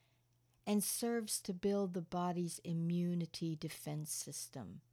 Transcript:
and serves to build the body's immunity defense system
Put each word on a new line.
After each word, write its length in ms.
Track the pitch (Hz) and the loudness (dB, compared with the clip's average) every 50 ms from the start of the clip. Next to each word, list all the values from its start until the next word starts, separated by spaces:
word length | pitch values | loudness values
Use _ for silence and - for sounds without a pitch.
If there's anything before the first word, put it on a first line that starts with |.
| _ _ _ _ _ _ _ _ _ _ _ _ _ | _ _ _ _ _ _ _ _ _ _ _ _ _
and 160 | - 208 208 202 | 2 2 4 4
serves 580 | - - - - 233 233 233 220 214 - - | 2 0 0 0 2 2 0 0 0 -2 -2
to 120 | - - 190 | -2 -4 -2
build 420 | 180 - 202 202 202 202 185 175 | 0 2 4 4 4 2 2 0
the 60 | 185 | -2
body's 600 | 165 - - 175 180 180 175 175 175 170 - - - | -4 -2 0 0 2 2 2 2 0 0 -2 -4 -4
immunity 920 | - 165 165 165 170 170 175 175 175 175 175 165 160 - - 175 165 160 | -2 0 2 2 4 4 4 4 4 2 2 0 -2 -2 -2 -2 -2 0
defense 560 | 156 - 156 - - - 151 151 151 151 151 | -2 -4 -6 -6 -6 -6 -4 -4 -4 -4 -4
system 680 | - - - - 143 - - - - 135 110 87 92 147 - _ | -4 -6 -6 -6 -8 -8 -8 -8 -8 -10 -10 -10 -10 -12 -16 _